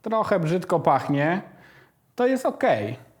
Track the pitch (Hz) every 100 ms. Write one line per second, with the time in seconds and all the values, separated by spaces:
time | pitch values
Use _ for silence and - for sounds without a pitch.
0 | 220 220 208 202 156 180 - 170 139 135
1 | - 143 147 185 - - - - _ _
2 | _ - 247 262 - - 247 120 104 120
3 | - _